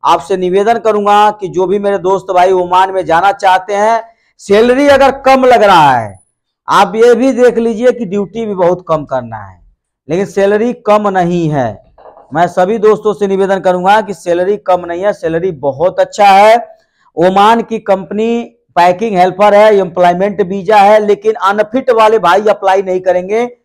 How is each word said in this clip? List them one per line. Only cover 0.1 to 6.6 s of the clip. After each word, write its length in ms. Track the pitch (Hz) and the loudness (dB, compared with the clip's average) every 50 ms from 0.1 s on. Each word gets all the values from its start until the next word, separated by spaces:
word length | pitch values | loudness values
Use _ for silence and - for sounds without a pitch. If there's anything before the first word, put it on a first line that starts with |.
| 165 175 165 - 202 185 | -2 -2 -2 -4 -6 -4
निवेदन 400 | 185 180 180 196 202 214 233 226 | -2 -2 -2 0 0 0 0 0
करूंगा 500 | 226 220 214 208 202 202 208 208 208 208 208 | 0 -2 -2 0 0 2 2 2 2 2 0
कि 160 | 208 196 185 | -4 -10 -8
जो 160 | - 175 185 | -4 -4 -2
भी 120 | 180 190 208 | -2 -2 -4
मेरे 200 | 202 202 202 196 | -2 -2 -4 -2
दोस्त 320 | 165 185 190 190 180 - 190 | -2 -2 -2 -2 -4 -2 0
भाई 200 | 180 180 190 190 | 2 2 2 2
ओमान 380 | 180 180 180 175 180 190 190 190 | 0 -2 0 0 0 0 0 -2
में 120 | 190 180 | -6 -2
जाना 260 | 147 165 165 180 202 196 | 0 0 0 0 0 -2
चाहते 400 | 196 - 190 185 185 185 - 202 | 0 0 0 0 0 -2 -4 -4
हैं, 280 | 202 208 220 226 226 226 - _ _ _ _ _ _ | -2 0 0 -2 -2 -4 -8 _ _ _ _ _ _
सैलरी 460 | - - 202 208 233 247 247 254 285 285 | -4 0 2 2 2 2 2 2 2 2
अगर 220 | 285 269 277 269 262 - | 4 4 4 2 0 0
कम 240 | - 262 269 262 254 | 0 2 2 2 4
लग 180 | 254 247 226 208 | 2 2 4 4
रहा 300 | 202 190 175 156 143 131 | 4 4 4 4 4 2
है, 260 | 120 113 104 98 95 _ _ _ _ _ _ _ _ | 0 -2 -6 -14 -18 _ _ _ _ _ _ _ _